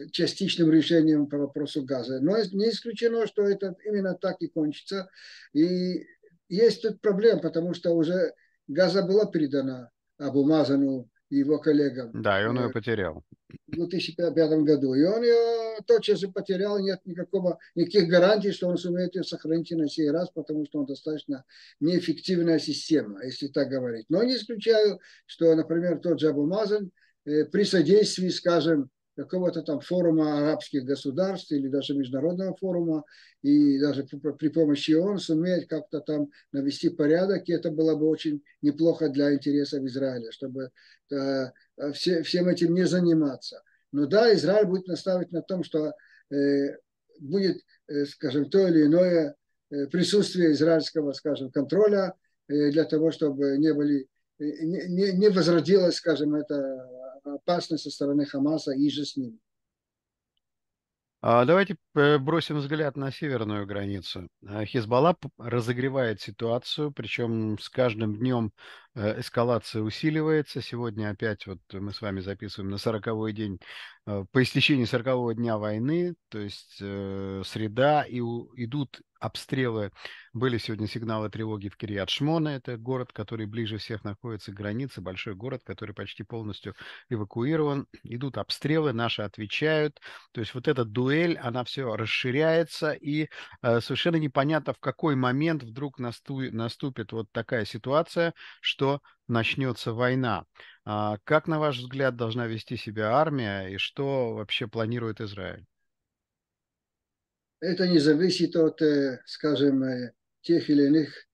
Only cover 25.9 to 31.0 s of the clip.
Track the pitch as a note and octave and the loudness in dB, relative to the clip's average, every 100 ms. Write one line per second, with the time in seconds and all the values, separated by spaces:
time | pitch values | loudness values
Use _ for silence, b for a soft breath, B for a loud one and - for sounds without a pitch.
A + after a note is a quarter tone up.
25.9 | D3 F3 C#3 D#3 C#3+ D3 G3+ G#3 G#3+ F#3+ | 0 0 2 2 2 0 0 0 -2 -2
26.9 | - _ _ D3 D3+ D3+ F#3+ G3+ F#3+ D3+ | -12 _ _ -2 0 2 2 4 4 6
27.9 | G#3 G#3 - F#3 - F3 E3+ D3+ D3+ C3 | 6 6 2 -2 0 2 2 4 2 0
28.9 | _ _ - C#3 F#3 F3 E3 D#3 C#3+ - | _ _ -14 -6 -2 -2 -2 -4 -6 -2
29.9 | F3+ F3 D#3+ D3+ D3 D3 D3 - C#3+ B2+ | 2 4 4 2 2 0 -2 -4 -4 -2
30.9 | C3+ | -4